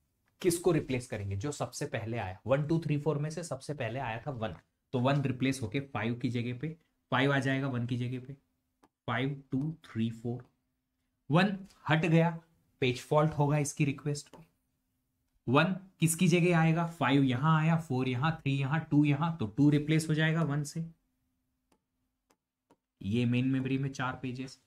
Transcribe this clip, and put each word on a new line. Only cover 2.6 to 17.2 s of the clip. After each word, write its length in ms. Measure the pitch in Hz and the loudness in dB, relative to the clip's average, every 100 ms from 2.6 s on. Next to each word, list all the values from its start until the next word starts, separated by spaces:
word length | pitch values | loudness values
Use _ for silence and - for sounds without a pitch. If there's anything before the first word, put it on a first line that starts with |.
| 147 | 2
टू, 120 | 165 | 0
थ्री, 200 | 156 147 | 0 -2
फोर 200 | 160 143 | 0 -2
में 100 | 151 | -4
से 120 | 180 | -6
सबसे 300 | - - - | -8 -10 -8
पहले 240 | 147 113 127 | -6 -6 -6
आया 220 | 120 110 151 | -6 -8 -8
था 40 | |
वन, 220 | 117 107 85 _ _ - | -6 -8 -8 _ _ -6
तो 40 | 123 | 0
वन 220 | 127 147 | 2 2
रिप्लेस 380 | 123 120 131 131 | 0 0 0 0
होके 180 | 107 139 | -4 -4
फ़ाइव 320 | 139 110 113 | -6 -4 -4
की 140 | 120 127 | -2 -2
जगह 280 | 120 120 120 | -2 -4 -6
पे, 100 | 156 160 _ _ - | -8 -10 _ _ -2
फ़ाइव 200 | 127 139 | 2 4
आ 60 | 139 | 2
जाएगा 300 | 131 135 139 | 2 0 -2
वन 180 | 120 117 | -2 -2
की 100 | 123 | -2
जगह 220 | 123 127 127 | -4 -6 -10
पे, 60 | 139 _ _ _ _ _ _ - | -18 _ _ _ _ _ _ -4
फ़ाइव, 340 | 117 135 143 - | -2 -2 -6 -4
टू, 220 | 135 151 160 | -4 -2 -6
थ्री, 240 | - 113 113 | -10 -4 -4
फ़ोर, 320 | 113 120 123 - _ _ _ _ _ _ _ - | -4 -8 -8 -12 _ _ _ _ _ _ _ 0
वन 260 | 160 202 196 - _ - | 2 2 -2 -12 _ 0
हट 160 | 160 170 | 0 4
गया, 240 | 165 165 165 _ _ _ - | 4 4 -2 _ _ _ -2
पेज 180 | 127 123 | -2 -2
फॉल्ट 320 | - 151 156 | 0 2 2
होगा 260 | 147 143 151 | 2 2 2
इसकी 260 | 139 - | 0 0
रिक्वेस्ट 440 | 139 - 147 147 - | -2 0 -6 -6 -10
पे। 160 | - - _ _ _ _ _ _ _ _ _ - | -20 -20 _ _ _ _ _ _ _ _ _ 2
वन 300 | 139 185 185 - - | 4 4 0 -8 0
किसकी 280 | 160 - 180 | 0 4 4
जगह 300 | 175 175 165 | 6 4 4
आएगा? 280 | 160 165 170 | 4 2 -2
फ़ाइव 340 | - 127 139 | -2 2 4